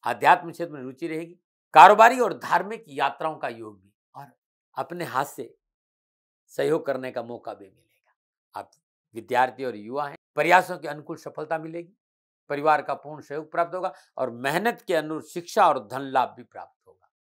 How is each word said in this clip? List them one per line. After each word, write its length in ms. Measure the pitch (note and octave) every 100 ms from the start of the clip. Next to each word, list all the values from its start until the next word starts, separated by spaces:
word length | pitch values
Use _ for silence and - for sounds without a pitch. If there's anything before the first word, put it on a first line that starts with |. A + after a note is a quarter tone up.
आध्यात्म 480 | A#2 A#2 C#3 F3+ E3+
क्षेत्र 220 | D#3+ E3+
में 80 | D3
रुचि 260 | B2+ C3 E3
रहेगी, 320 | D#3 E3+ F3 _ _ _
कारोबारी 460 | D#3 F3+ G#3 A3+ B3+
और 140 | A3 -
धार्मिक 500 | - E3+ F#3+ A3+ -
यात्राओं 460 | C#3 C#3 C#3+ D#3+ D3+
का 100 | C#3+
योग 260 | A2+ A2 G2+
भी 160 | F#2+ _ _ -
और 100 | C#3 _ _ _ _ -
अपने 300 | C3+ F3 D3+
हाथ 200 | B2 C#3+
से 260 | - A#2 _ _ _ _ _ _ _ _ _ _
सहयोग 340 | - C#3 D#3+ D#3
करने 260 | B2+ C3
का 120 | B2+
मौका 300 | A#2 A#2 -
भी 120 | G#2 G2
मिलेगा। 500 | G2 _ _ _ _ _ _ _ G2+
आप 160 | G2 _ _ _ _ A2+
विद्यार्थी 500 | G2+ B2 B2+ A2+ C3
और 100 | G#2+
युवा 320 | G#2 C3+ C#3+
हैं, 100 | D#3 _ -
प्रयासों 420 | D#3 F3 F3 F3
की 100 | D3+
अनुकूल 300 | D3 C#3+ D#3+
सफलता 400 | - - D#3 D#3+
मिलेगी, 340 | D#3+ E3 E3+ _ _ _ _ _ _
परिवार 320 | C#3+ D3+ D3
का 120 | C#3 C3+
पूर्ण 260 | C#3+ D#3
सहयोग 300 | D3+ D3 D#3
प्राप्त 240 | E3 E3+ F3+
होगा 180 | F3+ - _ -
और 120 | B2+
मेहनत 500 | A#2 C3+ D#3+ A3 F3
के 120 | - E3
अनुरूप 280 | D#3 D#3
शिक्षा 440 | - F3 E3+ - F3+
और 120 | C3+ G#2+
धन 140 | C3
लाभ 300 | C#3 C3 A#2 G#2+
भी 60 |
प्राप्त 440 | A#2 G2+ F2 _ _
होगा। 220 | _ _ _